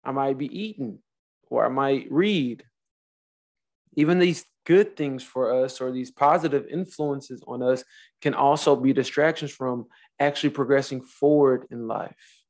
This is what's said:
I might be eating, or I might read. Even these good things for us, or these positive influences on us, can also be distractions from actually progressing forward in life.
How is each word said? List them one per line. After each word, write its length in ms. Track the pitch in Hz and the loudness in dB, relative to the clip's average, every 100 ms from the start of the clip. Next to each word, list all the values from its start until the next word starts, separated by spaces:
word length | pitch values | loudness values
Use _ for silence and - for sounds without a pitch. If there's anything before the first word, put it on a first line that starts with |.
I 80 | 131 | -6
might 260 | 135 139 135 | -2 -2 -2
be 100 | 143 | -6
eating, 520 | - 214 208 123 - _ _ _ _ _ | -8 -10 -8 -10 -12 _ _ _ _ _
or 160 | 120 113 | -2 0
I 40 | |
might 420 | 131 139 139 - | 0 -2 -2 -2
read. 540 | 139 202 190 123 113 _ _ _ _ _ _ _ _ _ _ _ _ _ - | 0 0 0 -2 -6 _ _ _ _ _ _ _ _ _ _ _ _ _ 0
Even 240 | 151 180 | 2 4
these 240 | 180 165 - _ - | 2 0 -10 _ 4
good 320 | 180 202 - | 4 4 -2
things 260 | 147 131 | -6 -6
for 400 | - 127 120 127 | -8 -4 0 0
us, 160 | 131 - | 0 -4
or 140 | 127 | -6
these 180 | 127 127 | -6 -10
positive 560 | - 143 170 160 139 - | 2 4 4 2 -2 -2
influences 720 | 156 185 - 147 139 - 127 - | -8 -8 -6 -4 -4 -8 -18 -12
on 160 | 123 | -4
us, 220 | 127 127 - - _ _ | 0 -2 -4 -20 _ _
can 140 | 147 | -4
also 420 | 131 139 147 - 135 | 2 2 2 2 4
be 160 | 131 | 4
distractions 640 | 135 123 - 156 156 143 | 2 0 0 0 0 -10
from 320 | - 131 123 117 _ _ _ | -8 -6 -6 -10 _ _ _
actually 300 | 143 143 147 | -2 0 -2
progressing 520 | 143 127 139 135 131 | -2 2 2 0 -10
forward 680 | - - 143 147 139 127 - | -12 0 2 6 4 2 -4
in 160 | 120 113 | -12 -8
life. 480 | 107 90 - - _ | -8 -8 -14 -20 _